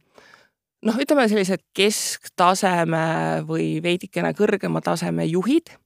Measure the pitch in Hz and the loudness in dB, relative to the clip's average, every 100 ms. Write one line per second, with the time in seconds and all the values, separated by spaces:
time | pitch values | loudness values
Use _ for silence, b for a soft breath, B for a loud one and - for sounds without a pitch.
0 | _ b b b b b _ _ 214 233 | _ b b b b b _ _ -2 0
1 | 285 294 226 214 185 185 _ - 202 - | 2 2 4 2 0 -2 _ 0 0 0
2 | - - - - 180 190 190 175 165 160 | -4 -8 -6 2 4 4 2 2 2 0
3 | 160 160 160 160 156 160 160 156 175 175 | 0 0 -2 -2 -4 -4 -2 -2 -2 -2
4 | - 170 170 160 208 202 180 160 175 170 | -4 -4 -4 0 0 0 -2 -4 -2 -4
5 | 175 165 165 175 190 320 - - | -2 -2 -2 -2 0 0 -2 -10